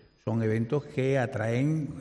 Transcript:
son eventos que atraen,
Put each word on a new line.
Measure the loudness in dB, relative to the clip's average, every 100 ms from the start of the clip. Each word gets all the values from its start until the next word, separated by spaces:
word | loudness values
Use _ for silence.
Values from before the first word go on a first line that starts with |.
| -20 _
son | -2 0
eventos | 2 2 0 -2 -2
que | -2 2 2
atraen, | 0 -2 0 2 2 0 -4 -8